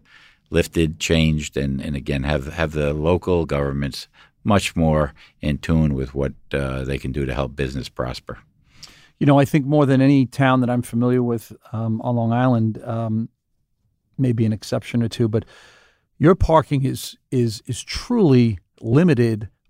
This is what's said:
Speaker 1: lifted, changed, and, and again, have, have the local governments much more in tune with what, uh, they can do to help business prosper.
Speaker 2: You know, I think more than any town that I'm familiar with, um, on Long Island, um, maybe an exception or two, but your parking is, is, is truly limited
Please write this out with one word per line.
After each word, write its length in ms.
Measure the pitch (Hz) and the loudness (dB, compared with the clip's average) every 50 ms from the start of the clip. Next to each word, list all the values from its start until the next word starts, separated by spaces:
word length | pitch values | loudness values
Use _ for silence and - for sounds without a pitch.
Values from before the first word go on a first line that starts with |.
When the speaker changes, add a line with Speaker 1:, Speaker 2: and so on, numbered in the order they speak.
| _ _ _ - _ _ _ _ _ _ | _ _ _ -20 _ _ _ _ _ _
Speaker 1:
lifted, 500 | - 82 82 - - 87 82 78 80 - | -2 0 0 0 0 0 0 0 -2 -4
changed, 560 | - - 85 80 80 80 78 76 76 - - | -2 0 2 2 4 2 2 0 -4 -6 -6
and, 240 | 69 69 69 67 67 | -4 -4 -4 -4 -4
and 160 | - - 71 | -6 -6 -8
again, 260 | 69 67 73 71 69 65 | -6 -4 -4 -4 -2 -2
have, 280 | 69 76 71 65 71 73 | -2 -2 -2 -4 -6 -4
have 200 | 82 80 80 76 | -4 -4 -2 -2
the 200 | 76 73 71 76 | -2 -2 -2 -2
local 540 | 76 76 82 90 85 - - 90 85 80 | 0 0 0 0 0 0 0 0 0 0
governments 600 | 71 73 71 71 69 69 69 71 69 - - - - _ _ - _ _ _ - | -2 -2 -2 -2 -2 -2 -4 -4 -6 -6 -10 -14 -18 _ _ -20 _ _ _ -2
much 320 | 110 104 98 - - - | 0 2 2 0 0 -2
more 360 | 87 82 80 78 76 76 71 - - - - _ _ | 0 2 2 2 2 0 -2 -4 -10 -20 -20 _ _
in 180 | - 78 73 65 | -4 -4 -4 -4
tune 340 | - - 82 80 80 76 69 | -2 0 2 2 2 2 0
with 200 | 65 65 65 - | -2 -4 -6 -4
what, 180 | 67 69 67 65 - - - - | -4 -4 -4 -4 -8 -10 -6 -4
uh, 320 | 69 69 65 65 65 65 | -4 -4 -4 -4 -6 -6
they 140 | 65 67 64 | -6 -6 -6
can 120 | - 65 | -6 -6
do 160 | 64 71 69 | -4 -4 -4
to 80 | 65 60 | -4 -4
help 220 | 62 69 64 67 | -4 -4 -6 -4
business 320 | 71 71 64 65 67 58 - | -6 -6 -6 -6 -8 -10 -10
prosper. 500 | - - 64 62 62 - - - - - - _ _ _ _ _ _ - - - - - - _ _ _ | -8 -8 -8 -8 -8 -10 -12 -16 -16 -16 -18 _ _ _ _ _ _ -20 -20 -20 -20 -20 -20 _ _ _
Speaker 2:
You 80 | - | 2
know, 140 | 143 143 139 | 4 4 4
I 40 | 139 | 4
think 220 | 131 - 156 131 | 4 2 0 0
more 200 | 135 151 151 147 | 2 2 2 4
than 140 | 131 135 131 | 4 4 4
any 240 | 135 135 143 139 131 | 4 4 4 4 2
town 360 | 117 - - 139 131 131 131 | 0 0 0 2 2 2 2
that 100 | 127 117 | 2 0
I'm 120 | 123 123 120 | -2 -2 -4
familiar 380 | - - 117 120 123 123 127 | -4 -2 0 0 2 2 2
with, 320 | 123 120 117 113 - - 110 - _ - - | 0 0 -2 -4 -6 -10 -18 -20 _ -10 -8
um, 280 | 110 113 110 110 113 - | -6 -4 -2 -4 -4 -2
on 120 | 123 120 | -2 -2
Long 180 | 120 113 113 117 | 0 0 0 0
Island, 480 | 120 127 131 123 117 110 110 104 - - | 2 2 2 2 2 2 0 -2 -4 -8
um, 440 | 123 113 113 113 113 110 110 113 - - _ _ _ _ _ _ _ _ _ _ _ _ _ _ _ _ - | -8 -6 -6 -4 -4 -4 -4 -4 -6 -10 _ _ _ _ _ _ _ _ _ _ _ _ _ _ _ _ -2
maybe 260 | 131 127 120 113 117 | 0 0 2 2 0
an 60 | 110 110 | 0 0
exception 500 | 101 - - - 120 - - - 120 117 | -2 -6 -6 -6 -6 -6 -4 -2 -2 -2
or 60 | 110 | -2
two, 180 | - - 120 | 0 -2 0
but 180 | 110 107 113 - - - - - - _ _ _ _ _ _ _ _ _ - | 0 0 -2 -4 -6 -12 -20 -20 -20 _ _ _ _ _ _ _ _ _ 2
your 180 | - 156 190 | 4 4 4
parking 480 | 185 - - 160 156 139 - 147 135 135 | 4 4 4 4 2 2 2 0 -2 -2
is, 320 | 131 123 120 - - - - _ _ - | -2 -4 -6 -10 -12 -16 -18 _ _ 0
is, 280 | 127 120 117 104 - - | 0 0 0 -2 -6 -8
is 160 | - 120 - - | -10 -10 -10 -8
truly 760 | - - - - - 247 240 202 151 131 123 120 117 104 - - _ _ _ | -10 -10 -10 -6 -2 2 2 4 6 6 6 6 4 0 -4 -8 _ _ _
limited 680 | - 110 117 143 175 180 147 117 120 117 113 104 107 98 - _ _ _ | -4 2 2 4 4 4 4 4 2 0 0 -2 -6 -10 -14 _ _ _